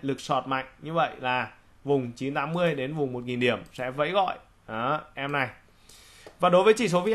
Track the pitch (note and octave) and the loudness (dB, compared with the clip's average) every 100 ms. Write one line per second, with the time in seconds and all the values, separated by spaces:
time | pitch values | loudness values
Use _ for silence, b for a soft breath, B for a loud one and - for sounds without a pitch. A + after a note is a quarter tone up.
0 | C#3 C3+ - C3+ C3+ C3 C3 - D3+ E3 | -4 -4 -2 -2 0 -4 -6 -12 -6 -2
1 | C#3+ - B2+ B2+ A2+ - _ _ C#3 C#3+ | -2 -2 -2 -2 -2 -10 _ _ 0 0
2 | B2 A#2 C3 D3 D3 E3+ E3+ C#3+ C3 D#3 | 0 -6 -4 -4 -2 0 0 0 -4 -2
3 | C#3 B2 B2 B2 A#2+ G#2 - - B2+ C3+ | -4 -4 -6 0 2 0 -6 -8 -6 -2
4 | D3+ G3 F#3 - - _ - A2 B2 D3+ | 0 2 0 -2 -12 _ -10 -4 -2 -2
5 | - - C#3 C#3+ B2 - _ B B B | -6 -8 -4 -2 -4 -6 _ B B B
6 | B B B - F3+ F3+ G3+ A3 G#3+ F3+ | B B B 0 4 6 6 6 4 2
7 | F#3+ | 2